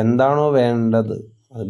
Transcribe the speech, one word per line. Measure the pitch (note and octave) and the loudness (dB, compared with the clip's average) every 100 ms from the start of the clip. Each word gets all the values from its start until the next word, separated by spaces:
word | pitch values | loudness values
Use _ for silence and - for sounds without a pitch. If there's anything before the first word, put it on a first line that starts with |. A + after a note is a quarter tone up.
എന്താണോ | A2+ B2 C3+ D3 D3+ C3+ | 0 2 2 2 2 2
വേണ്ടത് | A#2+ A#2 A2+ A2+ A2 G2 - _ _ | 2 0 0 0 0 -6 -12 _ _
അത് | A#2 | -12